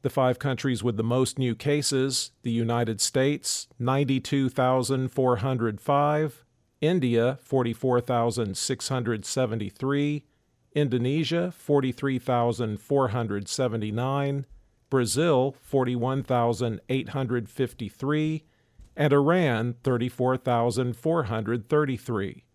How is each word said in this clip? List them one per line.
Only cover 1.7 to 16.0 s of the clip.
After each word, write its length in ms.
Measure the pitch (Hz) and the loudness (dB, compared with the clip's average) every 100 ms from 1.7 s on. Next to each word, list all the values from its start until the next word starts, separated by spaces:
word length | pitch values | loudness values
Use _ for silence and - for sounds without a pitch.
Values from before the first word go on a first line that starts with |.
| 147 139 139 135 123 - _ | 0 0 0 0 -2 -6 _
the 80 | 117 | -4
United 500 | 117 113 117 117 107 | -2 0 0 -2 -2
States, 680 | - 135 135 147 - - - _ | -2 2 0 0 -4 -8 -8 _
ninety-two 680 | 120 135 143 131 - 139 131 | 0 0 2 0 0 0 0
thousand 580 | - 127 131 123 131 131 | 2 2 2 2 -2 -2
four 300 | - 127 120 | 0 2 2
hundred 440 | 127 131 113 104 | 0 0 -2 -4
five, 640 | - 143 147 151 156 - _ _ _ _ | 0 2 2 0 -2 -6 _ _ _ _
India, 580 | 151 180 127 117 120 135 | 0 2 2 4 2 0
forty-four 580 | - 135 120 113 131 123 | -2 0 0 -2 0 0
thousand 580 | 120 120 117 110 107 98 | 2 0 0 0 -4 -4
six 320 | - 131 - | -4 -6 -4
hundred 360 | 131 120 110 101 | -4 -2 -4 -4
seventy-three, 1000 | - 127 113 104 - 135 143 147 147 _ _ _ _ _ 147 | -2 -2 -2 -6 -6 -2 0 0 -2 _ _ _ _ _ -2
Indonesia, 760 | 143 120 123 147 156 165 180 - | 0 2 0 0 0 -2 -2 -6
forty-three 600 | - 143 131 123 139 131 | 0 2 2 -2 -4 -4
thousand 600 | - 123 120 113 117 104 | 0 2 2 0 -4 -6
four 280 | - 139 127 | -2 0 2
hundred 400 | 120 110 101 98 | 0 -4 -6 -6
seventy-nine, 960 | - 127 113 107 107 127 139 139 139 135 - _ _ _ | -4 -2 -2 -4 -4 -2 -2 -2 -4 -8 -16 _ _ _
Brazil, 640 | 135 120 120 170 135 131 - | 0 0 2 4 4 2 -2
forty-one 640 | - 139 127 123 | -2 0 2 0